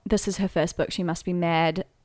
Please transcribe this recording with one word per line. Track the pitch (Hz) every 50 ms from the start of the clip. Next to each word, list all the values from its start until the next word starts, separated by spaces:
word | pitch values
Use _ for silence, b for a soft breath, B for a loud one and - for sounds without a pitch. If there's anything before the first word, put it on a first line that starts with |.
| -
This | 196 214 202 -
is | 202 185 -
her | 196 185
first | - 175 151 - -
book, | - 156 -
She | - - 180
Must | 170 165 - -
Be | 180
Mad. | 180 175 175 170 165 160 165 160 160 185 - - _ _ _